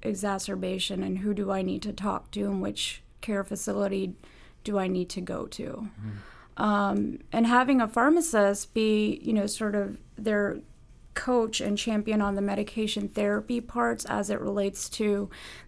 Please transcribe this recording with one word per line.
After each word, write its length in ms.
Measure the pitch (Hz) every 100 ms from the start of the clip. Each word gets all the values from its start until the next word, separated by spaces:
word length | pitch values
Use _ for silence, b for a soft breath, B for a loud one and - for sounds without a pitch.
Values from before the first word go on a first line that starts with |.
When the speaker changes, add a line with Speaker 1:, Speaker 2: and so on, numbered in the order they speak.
Speaker 1:
exacerbation 1000 | 220 190 202 190 196 190 185 190 180 190
and 160 | 190 185
who 140 | 208
do 180 | 202 196
I 120 | 190
need 180 | 185 190
to 100 | 208
talk 380 | 202 202 190 -
to 100 | 208
and 160 | 202 196
which 420 | 196 214 - - - -
care 200 | - 202
facility 720 | 190 196 - 202 202 196 190 - B B B B
do 160 | - 202
I 80 | 185
need 220 | 185 175
to 120 | 190
go 240 | 180 180 -
to? 180 | - -
Speaker 2:
Mm-hmm. 960 | - 214 101 110 104 - - - -
Speaker 1:
Um, 560 | 214 202 196 202 202 - -
and 140 | 226 233
having 340 | 247 254 262
a 80 | 220
pharmacist 840 | 233 269 339 320 220 202 202 -
be, 440 | 220 220 214 214 -
you 100 | -
know, 140 | 214 208
sort 280 | - 214
of 240 | 208 196 - - -
their 420 | 214 208 202 - - - - - -
coach 480 | - - 247 220 -
and 160 | 208 202
champion 420 | 226 214 214 214
on 140 | 202
the 80 | 196
medication 640 | 202 202 214 220 214 208 202
therapy 540 | - 208 208 214 240
parts 420 | 233 240 233 226
as 240 | - 208 202
it 100 | -
relates 500 | 202 202 196 196 -
to 400 | - 214 202 202 B B B